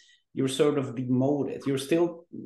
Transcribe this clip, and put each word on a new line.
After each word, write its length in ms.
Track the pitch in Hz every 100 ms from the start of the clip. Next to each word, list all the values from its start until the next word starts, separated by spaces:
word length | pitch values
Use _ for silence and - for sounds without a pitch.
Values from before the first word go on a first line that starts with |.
| _ _ _
You're 160 | - 131
sort 300 | 131 151 143
of 180 | 123 120
demoted. 680 | 123 127 135 147 131 - 135
You're 120 | 135
still 480 | - 165 170 - - -